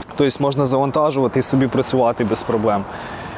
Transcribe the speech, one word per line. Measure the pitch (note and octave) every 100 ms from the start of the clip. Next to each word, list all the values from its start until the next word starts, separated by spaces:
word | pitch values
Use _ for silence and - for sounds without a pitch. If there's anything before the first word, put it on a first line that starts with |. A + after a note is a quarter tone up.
| - -
Тобто | C#3+ -
можна | C#3 C3+ C3+
завантажувати | C3 C#3 D#3 D3+ C3+ B2 C3
і |
собі | B2 C3+ C3
працювати | B2+ B2+ C3 A#2 A#2+
без | A2 A2
проблем. | - A2 G#2+ G2+ F#2+ - - - -